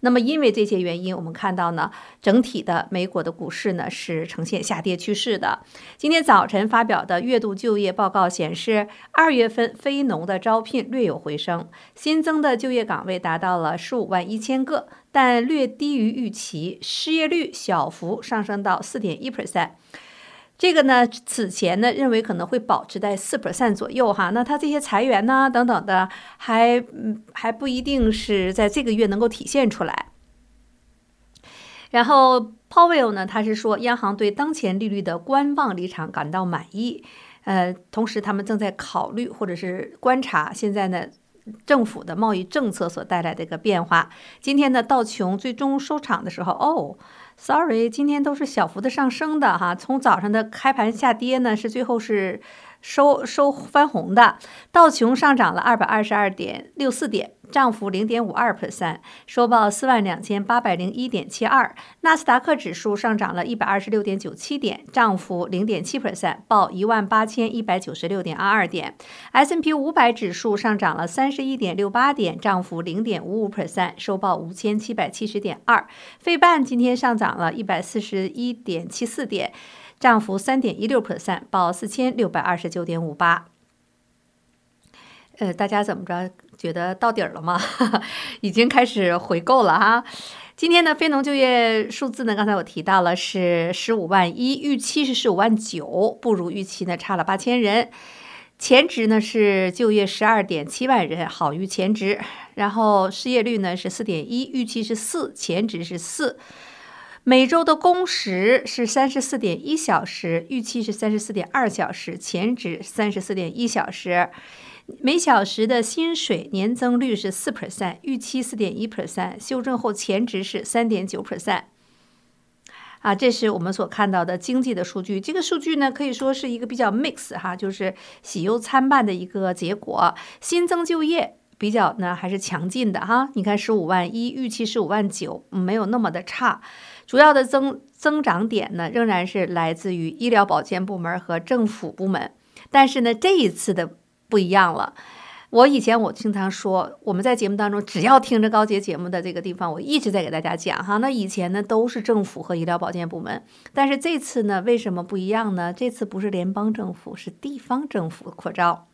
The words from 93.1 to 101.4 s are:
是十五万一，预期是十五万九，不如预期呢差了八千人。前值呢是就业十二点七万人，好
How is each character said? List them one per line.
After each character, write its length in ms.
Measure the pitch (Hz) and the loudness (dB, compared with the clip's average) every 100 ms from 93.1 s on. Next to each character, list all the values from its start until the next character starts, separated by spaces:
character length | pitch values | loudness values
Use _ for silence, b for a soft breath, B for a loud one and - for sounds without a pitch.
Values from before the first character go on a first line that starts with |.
| 180 | 0
是 560 | - 190 180 170 170 | -2 0 2 2 0
十 220 | 180 - | -4 -2
五 120 | 226 165 | -2 2
万 320 | 196 175 - | 4 2 0
一， 220 | 247 277 | -2 -2
预 160 | 285 269 | -2 -2
期 280 | - - | -2 0
是 80 | 277 | 0
十 160 | 247 247 | 0 0
五 40 | |
万 220 | 180 220 220 | 2 4 2
九， 600 | - 170 - - 214 - | -2 -10 -6 0 0 0
不 100 | 247 | -2
如 200 | 208 175 | -2 -2
预 100 | 190 | -6
期 220 | 190 - | -10 -8
呢 120 | 180 175 | -6 -6
差 200 | - 190 | -4 -4
了 80 | |
八 120 | 160 196 | -2 -2
千 240 | 240 247 | 0 2
人。 300 | 214 214 240 B B B B B B _ | 2 2 0 B B B B B B _
前 260 | - 254 330 | 6 6 6
值 220 | - 220 | 2 4
呢 120 | 220 | 4
是 520 | 220 226 208 196 185 | 2 2 4 4 0
就 180 | 180 240 | 0 2
业 160 | 214 196 | 4 2
十 180 | - | 2
二 160 | 214 220 | 2 4
点 240 | 196 165 | 2 -2
七 220 | 143 - 254 | -4 -4 2
万 220 | 254 165 | 2 2
人， 200 | 160 165 | -2 -6
好 240 | - | -2